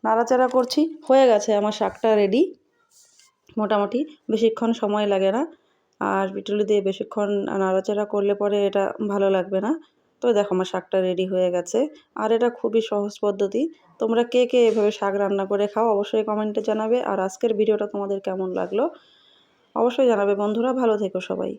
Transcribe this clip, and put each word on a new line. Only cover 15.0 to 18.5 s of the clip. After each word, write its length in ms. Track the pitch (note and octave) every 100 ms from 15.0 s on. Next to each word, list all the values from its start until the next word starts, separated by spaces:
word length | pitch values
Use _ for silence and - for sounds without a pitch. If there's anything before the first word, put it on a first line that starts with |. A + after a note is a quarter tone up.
| G3+ G3
রান্না 220 | G3 G3 G3
করে 160 | G3+ G3+
খাও, 140 | G#3+ A3+
অবশ্যই 300 | G3+ G#3 A3 A3
কমেন্টে 320 | G#3+ G#3+ G#3+ G#3
জানাবে। 300 | G#3+ A3 A#3+ -
আর 80 | G3 F#3+
আজকের 260 | - A#3 G#3+
ভিডিওটা 280 | G#3+ G#3 G#3
তোমাদের 260 | G3+ G3 G3 G3
কেমন 220 | F#3+ F#3